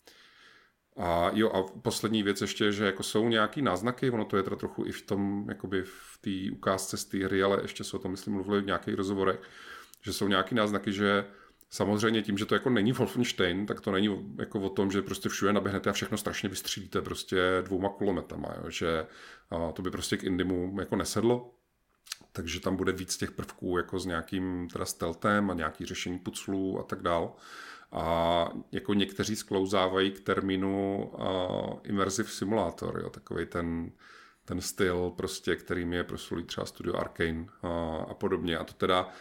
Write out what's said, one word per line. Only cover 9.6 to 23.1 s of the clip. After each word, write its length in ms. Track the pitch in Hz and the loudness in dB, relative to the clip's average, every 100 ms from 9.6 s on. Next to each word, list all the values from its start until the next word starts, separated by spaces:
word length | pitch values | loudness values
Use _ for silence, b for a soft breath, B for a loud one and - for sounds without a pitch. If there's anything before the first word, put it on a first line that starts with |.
| B B B - | B B B -12
že 100 | - | -8
jsou 160 | 90 101 | 0 4
nějaký 260 | 95 - | 4 4
náznaky, 380 | 120 104 101 107 | 2 4 2 0
že 320 | 98 101 101 101 B B B - | 2 4 4 2 B B B -8
samozřejmě 520 | - 98 104 110 113 | 0 2 4 4 4
tím, 160 | 107 98 | 2 0
že 80 | 107 | 2
to 80 | |
jako 160 | 104 131 | 2 4
není 220 | 117 104 | 4 4
Wolfenstein, 720 | 127 104 123 120 - 90 92 104 | 4 2 2 0 2 2 2 -2
tak 140 | - | -2
to 120 | - | 0
není 420 | 95 107 98 98 - | 2 4 2 -4 -6
jako 220 | 101 107 | -4 -2
o 80 | 98 | 0
tom, 220 | 95 98 | 2 2
že 120 | 98 | 2
prostě 260 | 92 95 107 | -2 -4 -4
všude 240 | - 98 | 2 4
naběhnete 380 | 101 98 98 104 | 4 2 0 0
a 20 | |
všechno 260 | 98 98 104 | 0 0 -2
strašně 300 | - 82 98 | -2 -2 -4
vystřílíte 540 | - - - 92 98 | -4 -6 -6 -4 -4
prostě 360 | 85 87 - 95 90 92 | -2 -6 0 2 4 2
dvouma 260 | 90 95 98 | 2 0 0
kulometama, 640 | - 101 87 - 82 76 82 | 0 0 0 -2 -8 -8 -8
jo? 140 | 85 | -8
Že, 360 | - 85 80 78 B B B - | -2 0 0 -2 B B B -6
a, 220 | 85 82 | -4 -2
to 100 | 78 | -2
by 80 | 90 | -4
prostě 260 | 92 - 101 | -4 -2 -2
k 80 | |
Indimu 520 | 98 90 90 90 90 98 | 0 0 2 0 -2 -4
jako 160 | 95 101 | -2 -2
nesedlo, 580 | 98 107 113 123 - - _ _ _ _ - - - | 0 2 4 2 -2 -20 _ _ _ _ -14 -14 -12
takže 280 | - 85 80 | -8 -6 -4
tam 160 | 92 92 | -2 0
bude 160 | 92 | 0
víc 240 | 90 92 | 0 -4